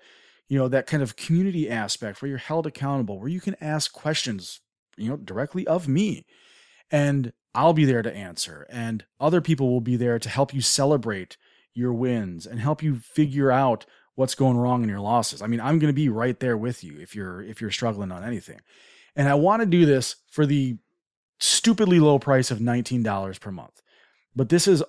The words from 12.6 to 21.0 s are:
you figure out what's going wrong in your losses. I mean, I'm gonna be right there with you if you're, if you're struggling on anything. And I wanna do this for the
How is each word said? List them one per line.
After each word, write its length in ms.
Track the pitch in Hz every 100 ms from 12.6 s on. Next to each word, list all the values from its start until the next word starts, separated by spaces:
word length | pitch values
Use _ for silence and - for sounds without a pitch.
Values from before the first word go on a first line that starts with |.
| 123 156
you 140 | 156 123
figure 560 | - - 151 139 135
out 340 | 127 131 113 - _ _ -
what's 200 | 131 -
going 200 | 135 120
wrong 280 | 123 123
in 40 | 110
your 140 | 98
losses. 400 | 101 117 107 -
I 60 | 107
mean, 120 | 117
I'm 200 | 120 160
gonna 120 | 151
be 160 | 139 147
right 320 | 110 123 -
there 180 | 127 110
with 260 | 120 117
you 140 | 85 73
if 160 | 90 104
you're, 260 | 92 90
if 180 | 101 107
you're 120 | 107
struggling 420 | - 117 101 95
on 100 | 90
anything. 360 | 110 117 - - _ _ _ _ _ -
And 120 | 139
I 80 | 143
wanna 300 | 175 220 220
do 200 | 175 156
this 300 | 135 - - _
for 160 | - 143
the 320 | 143 131 113 _ _